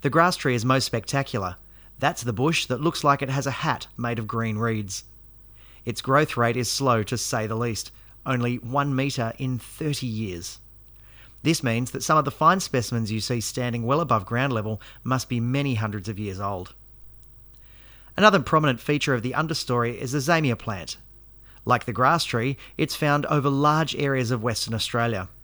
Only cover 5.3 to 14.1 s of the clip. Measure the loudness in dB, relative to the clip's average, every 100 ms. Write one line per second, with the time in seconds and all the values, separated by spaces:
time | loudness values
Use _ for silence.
5.3 | -20 -20 -20 -20 -10 -8 -6 2 4 4
6.3 | 2 2 2 -2 0 2 2 2 -4 -2
7.3 | -4 -2 -2 -2 -4 -8 -16 -20 -12 -4
8.3 | 0 0 -2 -2 -2 0 0 0 -2 -4
9.3 | -4 -4 -4 -6 -6 -4 -2 -4 -4 -4
10.3 | -6 -10 -14 -20 -20 -20 -20 -20 -20 -20
11.3 | -4 0 0 0 0 -2 -6 2 2 2
12.3 | 4 4 4 0 -2 0 -2 -2 -4 -2
13.3 | -4 -2 -4 -2 -2 0 0 2